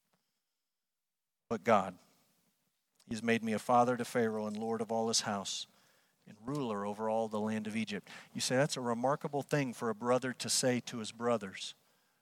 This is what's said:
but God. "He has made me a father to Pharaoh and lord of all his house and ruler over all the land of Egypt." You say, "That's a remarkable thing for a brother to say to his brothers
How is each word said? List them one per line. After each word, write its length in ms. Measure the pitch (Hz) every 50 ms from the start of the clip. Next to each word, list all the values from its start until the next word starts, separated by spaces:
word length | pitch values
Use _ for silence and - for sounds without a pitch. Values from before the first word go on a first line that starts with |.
| _ _ _ _ _ _ _ _ _ _ _ _ _ _ _ _ _ _ _ _ _ _ _ _ _ _ _ _ _
but 160 | - 233 196 -
God. 340 | - 110 98 95 98 92 - _ _ _ _ _ _ _ _ _ _ _ _ _ _ _ _ _ _ _ _ -
"He 60 | - 117
has 80 | 107
made 220 | 117 117 113 110 113
me 100 | 113 107
a 60 | 101
father 360 | - - 123 123 123 127 123
to 80 | 117 113
Pharaoh 420 | - - 123 113 110 107 107 107
and 100 | 107 104
lord 240 | 107 113 113 113 110
of 100 | 113 104
all 160 | 113 113 113 113
his 120 | 110 -
house 460 | - 113 101 98 92 - - - - - _ _ _ _ _ _ _ _ _ _ -
and 80 | - 107 107
ruler 440 | 110 127 147 147 131 113 104 101 101
over 240 | 104 101 107 110 110
all 180 | 110 113 113
the 120 | 107 110 107
land 280 | 107 110 110 110 107
of 80 | 110 104
Egypt." 340 | 113 107 - 104 92 - - - - - - -
You 80 | -
say, 140 | - - 127
"That's 220 | 131 147 151 -
a 40 | 135
remarkable 600 | 123 120 117 117 123 131 151 - - 151 143 139 131
thing 300 | - 151 147 135 123 110
for 160 | - 123 113
a 60 | 107
brother 380 | 107 120 123 127 127 131 127 120
to 160 | - - 113
say 300 | - - 135 127 123 117
to 160 | - - 127
his 140 | 117 107 -
brothers 640 | - 113 117 120 117 107 104 95 87 - - - - _ _ _ _ _ _ _ _ _